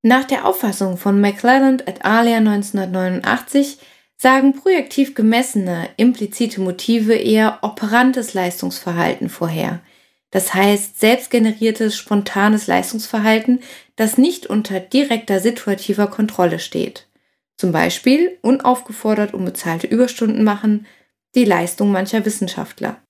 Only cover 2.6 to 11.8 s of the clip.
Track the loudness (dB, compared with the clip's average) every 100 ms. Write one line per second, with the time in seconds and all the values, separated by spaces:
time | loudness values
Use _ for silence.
2.6 | -2 -6 -4 -2 -2 -2 -2 -2 0 0
3.6 | 0 -6 -20 _ _ _ 2 4 4 2
4.6 | 0 0 0 -2 -2 0 2 2 0 -2
5.6 | -4 -6 -8 0 2 2 -6 -4 -4 -2
6.6 | -6 -4 0 0 2 0 2 2 2 0
7.6 | -8 -6 0 2 2 0 -4 -4 -4 -4
8.6 | -8 -8 -6 -2 -2 -2 -8 -6 -6 -4
9.6 | -6 -6 _ _ _ _ _ -4 -2 2
10.6 | 2 2 -2 0 2 2 0 2 2 2
11.6 | -2 0